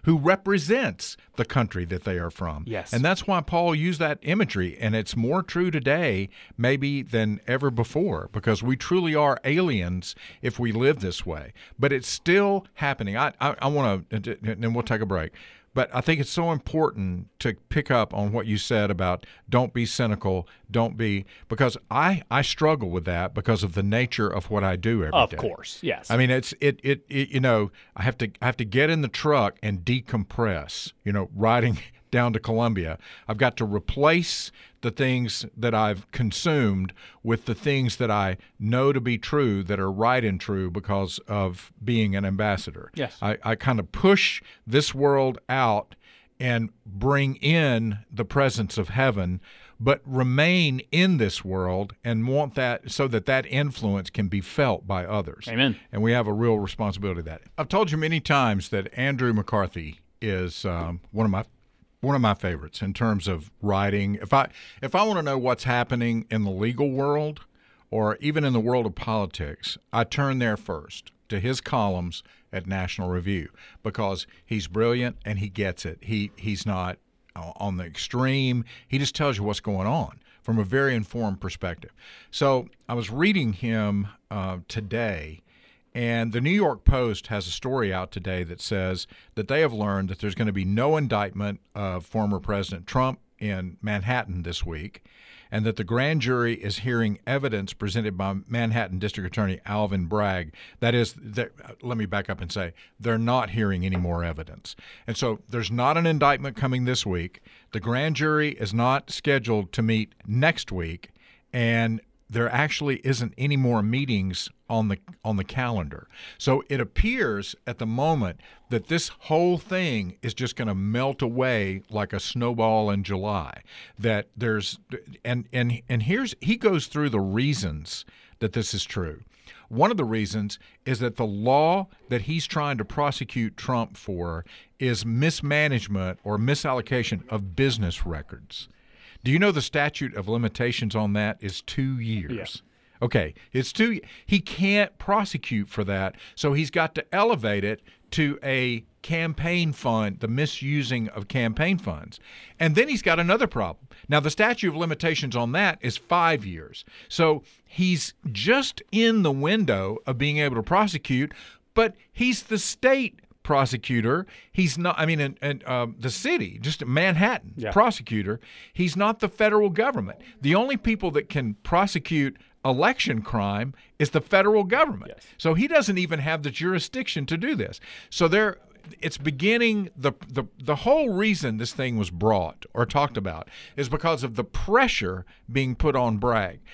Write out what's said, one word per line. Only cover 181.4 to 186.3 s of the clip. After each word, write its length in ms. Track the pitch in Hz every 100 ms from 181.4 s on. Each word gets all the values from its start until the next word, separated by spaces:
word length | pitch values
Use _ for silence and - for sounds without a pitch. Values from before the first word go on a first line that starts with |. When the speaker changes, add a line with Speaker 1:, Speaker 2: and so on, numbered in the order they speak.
| 135 110
Speaker 1:
this 160 | 117
thing 240 | - 131 113
was 140 | 90
brought 560 | 85 107 101 82 - - 117
or 100 | 120
talked 320 | 147 143 113
about 300 | 95 78 - - - -
is 140 | 127
because 340 | 151 165 151
of 120 | 127 113
the 80 |
pressure 800 | 107 - - 226 262 - 92 92 - - -
being 240 | 127 131 120
put 200 | 151 135
on 220 | 123 107
Bragg. 420 | 120